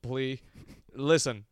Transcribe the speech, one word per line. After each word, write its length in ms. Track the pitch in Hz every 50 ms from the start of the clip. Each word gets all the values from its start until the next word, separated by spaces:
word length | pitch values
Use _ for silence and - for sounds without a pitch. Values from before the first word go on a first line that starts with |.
| -
plea, 380 | 120 127 131 131 131 135 131 - - - - - - - - - - -
listen, 520 | 131 139 147 165 151 - 139 113 104 104 -